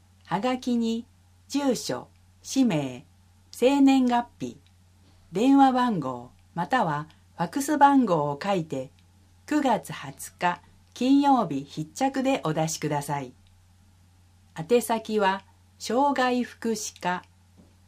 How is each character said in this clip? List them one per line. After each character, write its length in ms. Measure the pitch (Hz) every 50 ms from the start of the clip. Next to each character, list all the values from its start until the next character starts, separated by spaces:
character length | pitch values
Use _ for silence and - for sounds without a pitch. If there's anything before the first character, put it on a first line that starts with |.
| _ _ _ _ _ -
は 120 | - 196
が 180 | 202 254 254 254
き 180 | 254 254 247
に、 300 | 233 233 226 226 226 233 - _ _ _ _ _ _ _ _
住 280 | - 277 285 269 240
所、 320 | - - - 131 123 - - _ _ _ _ _ _ _
氏 220 | - - 269 262
名、 420 | 233 175 151 143 131 127 123 - _ _ _ _ _ _ _ _ _ -
生 280 | - 233 254 277 277
年 260 | 277 269 269 269 254
月 200 | 247 240 240 240 - _ _
日、 180 | - 240 - - _ _ _ _ _ _ _ _ _ _ _ _ _ _
電 260 | 160 180 226 269 269
話 140 | 277 269 269
番 300 | 247 254 247 247 220 175
号、 320 | 135 131 127 123 120 127 - _ _ _ _
ま 140 | 165 175
た 180 | - - 254 214
は 220 | 170 147 147 156 - - _ _ _ _
フ 80 | - 170
ァ 20 |
ッ 20 | 170
ク 140 | - 285 269
ス 160 | 320 302 285
番 260 | 277 277 277 269 247
号 180 | 202 180 156 147
を 160 | 147 143 143 -
書 100 | 196 202
い 120 | 185 160
て、 260 | 160 - 131 131 135 _ _ _ _ _ _ _ _ _ _ _
九 140 | - 302 302
月 320 | 277 262 220 190 - - 156
二 200 | - - 139 175
十 180 | - - - -
日、 240 | _ - - - - - - _ _ _ _ _
金 260 | - 240 262 277 277
曜 260 | 285 277 269 247 214
日 160 | 160 147 135 139
必 260 | - - - 156 - -
着 300 | - 262 269 269 269 247
で 160 | 262 370 - -
お 120 | 160 151
出 120 | 170 160
し 120 | 160 - -
く 100 | - 151
だ 140 | 147 147 143
さ 180 | - 147 143
い。 140 | 135 123 - _ _ _ _ _ _ _ _ _ _ _ _ _ _ _ _ _ _ _ _ _ _ _ _
宛 260 | - 160 160 240 240 233
先 380 | - 233 220 - - 214 214
は、 240 | 202 190 190 196 - _ _ _ _ _ _ _
障 340 | - - 214 247 277 285 269
害 300 | 269 254 254 247 247 240
福 280 | - - - - 233
祉 300 | 220 214 - - - -
課、 220 | - 180 180 180 - _ _ _ _ _ _ _ - _ _ _ _